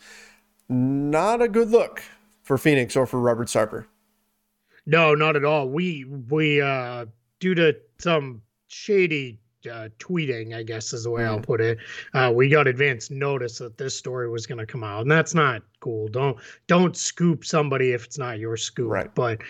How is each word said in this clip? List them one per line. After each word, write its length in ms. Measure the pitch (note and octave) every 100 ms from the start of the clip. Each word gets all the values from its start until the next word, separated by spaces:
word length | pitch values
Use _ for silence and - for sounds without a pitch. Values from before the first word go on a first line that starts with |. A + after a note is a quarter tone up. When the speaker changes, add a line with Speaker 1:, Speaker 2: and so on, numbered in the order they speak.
| - - - _ _ _ -
Speaker 1:
Not 720 | B2+ B2+ C#3 C#3+ D#3 G3 A#3
a 80 | A#3+
good 200 | A3 A3+
look 320 | A3+ F3 - - - _ _
for 140 | - C3
Phoenix 380 | D#3 C#3+ A#2 C3+
or 100 | B2
for 140 | B2+
Robert 300 | A#2+ A#2 A#2
Sarver. 380 | A2+ G#2+ A2+ - _ _ _ _ _ _ _ _ _ -
Speaker 2:
No, 280 | E3 D#3+
not 220 | D3 D#3 D3+
at 80 |
all. 240 | C#3+ D#3 C3
We, 380 | D3 F3+ D3+ C3
we, 560 | C#3 A#2 D#3 D#3 D3
uh, 460 | C#3 C3+ B2 B2 A2+ - _ -
due 140 | F#3 E3+
to 200 | D#3+ D3 _ _
some 420 | F3 D#3+ C3+ A2+ _ _ _
shady, 680 | - - G3+ F3+ D3+ B2+ A2 _ _ B2+
uh, 180 | A#2 A2 -
tweeting, 560 | - F3 C#3+ A#2 A2 A2+
I 80 |
guess 280 | A2+ A2+ A2
is 120 | A#2+
the 80 | A#2
way 120 | A#2
I'll 140 | A2+ G#2+
Speaker 1:
Mm. 60 |
Speaker 2:
put 180 | - A2+
it, 160 | A2+ A2+ - - - C#3
uh, 160 | B2+
we 160 | A#2+ C#3
got 160 | D3+ C3+
advance 460 | B2 C#3+ A#2+ -
notice 480 | C3+ C#3+ C3+ A#2+ A2+
that 180 | A#2+ A2
this 180 | C3 -
story 320 | C3 B2+ A#2+
was 200 | A#2 -
gonna 180 | A#2+ A2
come 180 | C3
out, 200 | G#2 G#2
and 80 | B2+
that's 240 | D#3+ D#3 D#3+
not 260 | C#3 A2 - _
cool. 260 | B2 A2 G#2+
Don't, 280 | B2 C#3 A2+ - - -
don't 320 | E3+ F3+ -
scoop 480 | - - F3 D#3+ -
somebody 460 | E3 D3 C3+ B2+
if 140 | A#2+ -
it's 120 | C#3+
not 220 | B2 A2
your 180 | A2+ A2+
scoop. 320 | - - A#2
Speaker 1:
Right. 240 | G2 -
Speaker 2:
But, 280 | - A#2+ A2